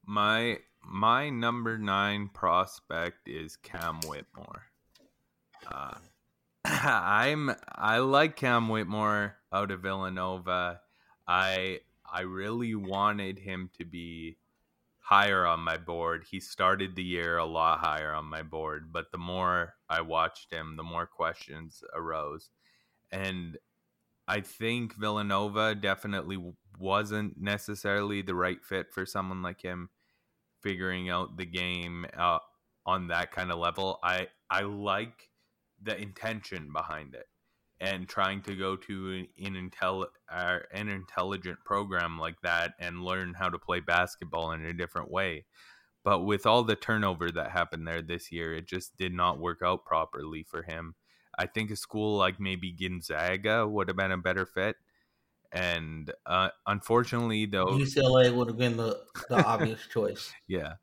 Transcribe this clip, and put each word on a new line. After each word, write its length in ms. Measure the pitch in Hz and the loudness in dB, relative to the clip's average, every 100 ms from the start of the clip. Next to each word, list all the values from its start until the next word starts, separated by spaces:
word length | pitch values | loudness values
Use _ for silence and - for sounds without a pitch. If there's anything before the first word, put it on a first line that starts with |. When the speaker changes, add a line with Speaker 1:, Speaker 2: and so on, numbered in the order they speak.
| 95 | -2
Speaker 1:
My, 520 | 104 104 110 117 107 - _ | 2 4 4 2 -2 -6 _
my 460 | - 95 107 123 147 | -8 2 6 6 2
number 460 | 123 117 120 113 113 | 0 0 0 -2 -2
nine 500 | 104 98 101 104 101 | 0 2 2 0 -4
prospect 960 | - 92 87 92 - _ 82 87 - - | 0 4 4 2 -4 _ -2 -2 -6 -12
is 280 | 80 80 - | -10 -10 -14
Cam 440 | - 90 82 80 80 | -12 -6 -4 -4 -6
Whitmore. 580 | 73 - - 76 - - _ _ _ _ _ _ _ _ - - | -6 -12 -18 -16 -16 -18 _ _ _ _ _ _ _ _ -20 -12
Uh, 240 | 69 69 - - _ _ | -10 -8 -12 -18 _ _
<laughs> 340 | _ _ _ | _ _ _
I'm, 880 | - 143 139 113 90 104 131 151 143 - - | -2 2 4 4 6 6 4 2 0 -2 -6
I 300 | - 107 117 | -2 2 4
like 380 | 131 139 156 - | 6 6 6 4
Cam 320 | 127 120 113 | 4 4 4
Whitmore 680 | 110 92 107 107 104 101 - _ | 0 0 2 2 2 0 -4 _
out 180 | 95 101 | -2 0
of 120 | 95 | -2
Villanova. 1000 | 95 95 92 92 92 92 87 90 87 87 _ _ _ _ - | -2 -2 -2 -2 -2 -2 0 0 0 -4 _ _ _ _ 0
I, 520 | 90 95 95 95 90 _ _ - | 4 4 2 0 -4 _ _ -8
I 120 | 90 | -6
really 520 | 92 92 101 117 120 | -4 -4 -4 -2 -2
wanted 640 | 110 95 98 101 104 95 98 | -2 -2 2 2 2 -4 -6
him 300 | 98 92 90 _ | -8 -8 -8 _
to 60 | |
be 540 | 87 87 85 82 82 80 _ _ _ _ _ _ | -12 -10 -10 -10 -10 -12 _ _ _ _ _ _
higher 440 | - 101 101 95 | 6 8 8 6
on 160 | 87 82 | 4 4
my 160 | 82 82 | 0 -4
board. 480 | 85 85 82 82 82 | -4 -2 0 -2 -6
He 100 | 95 | -10
started 560 | - - 92 98 95 92 | -10 2 4 4 0 -4
the 80 | |
year 320 | 90 87 85 85 | -2 -2 0 0
a 80 | |
lot 360 | 82 82 82 80 | 0 2 2 4
higher 340 | 82 78 78 | 2 0 -2
on 100 | 78 | -4
my 180 | 78 78 | -6 -8
board, 480 | 80 80 78 76 80 | -8 -6 -4 -6 -6
but 220 | 82 82 | -8 -8
the 60 | 87 | -8
more 560 | 87 90 90 90 85 - - | -4 0 2 2 -2 -8 -2
I 100 | 82 | -2
watched 500 | 82 80 82 - - | 2 2 0 -2 -10
him, 260 | 82 80 78 | -8 -8 -10
the 60 | |
more 220 | 82 85 85 | -6 -6 -6
questions 800 | - 82 82 - 76 80 - - | -2 -4 -4 -12 -14 -14 -18 -10
arose. 540 | - 82 80 73 76 - _ _ _ _ _ _ | -8 -4 -4 -4 -8 -14 _ _ _ _ _ _
And 460 | 95 95 92 85 78 _ _ _ _ _ _ - | -6 -4 -4 -8 -12 _ _ _ _ _ _ -4
I 140 | 104 | -4
think 560 | 98 - 113 120 117 107 | -4 -4 -2 -2 -4 -2
Villanova 760 | 107 107 101 98 104 104 110 | -2 0 2 2 2 2 2
definitely 640 | 104 98 98 107 98 85 98 | 2 0 0 -2 -4 -4 -6
w-, 180 | 87 - _ - | -6 -14 _ -6
wasn't 600 | 95 98 104 107 104 - | 2 2 2 -2 -4 -4
necessarily 840 | 98 101 - 101 104 101 101 101 | -2 -2 -4 -4 0 2 2 -2
the 120 | 95 | -2
right 300 | 90 90 90 | 0 0 -2
fit 280 | - 95 90 | -4 -4 -4
for 100 | - | -8
someone 380 | 95 101 92 92 | -6 -4 -4 -4
like 180 | 90 90 | -6 -8
him, 300 | 90 90 90 _ _ _ _ _ _ _ | -8 -8 -10 _ _ _ _ _ _ _
figuring 480 | 101 92 92 92 90 | -6 -2 -2 -2 -2
out 260 | 90 92 80 | -2 -2 -8
the 80 | |
game, 640 | 90 87 90 90 87 87 85 - | -6 -2 -2 -2 -4 -6 -8 0
uh, 220 | 87 80 - _ _ _ - | 2 2 -2 _ _ _ -2
on 220 | 92 87 | 0 0
that 220 | 85 87 | -2 -2
kind 220 | - 90 | -4 -4
of 60 | 85 | 0
level. 400 | 85 87 95 - | 0 0 -2 0
I, 260 | 90 92 92 _ _ | 0 0 -2 _ _
I 140 | 92 | -2
like 680 | 101 101 101 98 117 - - _ _ _ _ _ | -2 -4 0 0 -2 -12 -20 _ _ _ _ _
the 180 | 104 95 | -6 -6
intention 720 | 104 95 110 110 - 92 73 | -6 -6 -4 -4 -6 -10 -4
behind 420 | 76 82 78 71 | -4 -4 -6 -10
it 120 | 64 - _ _ _ _ _ | -16 -18 _ _ _ _ _
and 280 | 95 95 90 | -4 -4 -4
trying 320 | - 95 98 | 0 0 0
to 140 | 95 98 | -6 -4
go 200 | 95 95 | -2 -4
to 500 | - 95 95 92 92 - | -6 -8 -6 -6 -8 -10
an, 80 | 98 | -8
an 240 | 95 90 | -6 -8
intel-, 360 | - 92 95 90 _ - | -2 -2 0 -4 _ -10
uh, 260 | 85 90 90 - | -4 -2 -2 -4
an 160 | 98 107 | -6 -4
intelligent 680 | 98 92 - 92 98 90 80 - | -6 -6 -4 -2 -4 -6 -10 -4
program 520 | 101 101 90 85 82 | -2 0 -2 -2 -4
like 220 | 82 82 | -6 -4
that 300 | 87 85 87 - | 0 0 0 -4
and 260 | 87 87 | -8 -6
learn 300 | 90 92 92 | -4 -2 -4
how 160 | 90 92 | -2 -2
to 80 | 87 | -2
play 220 | - 90 | -2 -4
basketball 720 | 85 85 90 - 82 82 82 | 2 2 2 -4 -6 -4 -2
in 120 | 80 | -4
a 80 | 80 | -6
different 380 | 85 87 87 - | -6 -6 -6 -4
way. 340 | 90 95 78 - _ - - _ _ | -2 -2 -4 -12 _ -20 -20 _ _
But 180 | 101 98 | 2 2
with 260 | 95 101 113 | 4 2 6
all 160 | 117 | 6
the 140 | 113 104 | 4 0
turnover 540 | - 110 101 87 85 | 2 2 2 0 -2
that 180 | 85 - | -2 -2
happened 360 | 87 85 82 82 | 0 -2 -4 -4
there 140 | 82 | -4
this 320 | 80 85 - | -4 -8 -6
year, 220 | 85 82 | -6 -4
it 120 | 80 82 | -6 -6
just 300 | 92 - _ | -8 -8 _
did 160 | 92 | -4
not 260 | 90 90 73 | 2 2 2
work 220 | 87 82 | -2 0
out 220 | 90 92 | 0 0
properly 600 | - 80 78 - 78 78 | 0 0 0 -6 -8 -10
for 180 | 78 82 | -8 -10
him. 320 | 85 82 82 - _ _ _ - | -6 -8 -8 -14 _ _ _ -6
I 100 | 92 | -4
think 260 | 110 107 | -2 -4
a 40 | 104 | -4
school 400 | - 107 107 104 | -6 0 2 4
like 220 | 95 95 | 4 2
maybe 320 | 98 92 92 | -2 -2 -4
Gonzaga 960 | 85 92 90 80 78 87 95 107 113 107 | -4 -4 -4 -4 -2 0 0 2 2 2
would 220 | 104 95 | 0 0
have 80 | 92 | 0
been 160 | 95 | 0
a 40 | 92 | 0
better 280 | 90 92 92 | 0 0 0
fit. 300 | - 98 - _ _ _ _ _ _ _ | 0 -2 -2 _ _ _ _ _ _ _
And, 600 | 90 90 85 78 80 76 - | -4 0 -2 -4 -8 -8 -10
uh, 260 | - 90 95 - - | 0 2 2 -2 -2
unfortunately, 800 | 101 - 117 120 120 117 107 107 | -2 4 4 4 0 2 2 2
though, 300 | 98 92 131 | 2 4 4
Speaker 2:
U 80 | 135 | 4
C 140 | 143 | 4
L 180 | 131 127 | 8 8
A 140 | 123 | 8
would 140 | 123 117 | 6 2
have 100 | 113 | 2
been 200 | 123 113 | 2 2
the, 240 | 113 101 - - - | 0 -2 -8 -14 2
the 80 | 120 | 6
Speaker 1:
<laughs> 80 | |
Speaker 2:
obvious 400 | 110 113 110 110 - | 6 4 2 -2 -4
choice. 400 | 117 98 - - - - | 0 0 -2 -10 -14 -4
Speaker 1:
Yeah. 280 | 92 76 85 | -4 -4 -10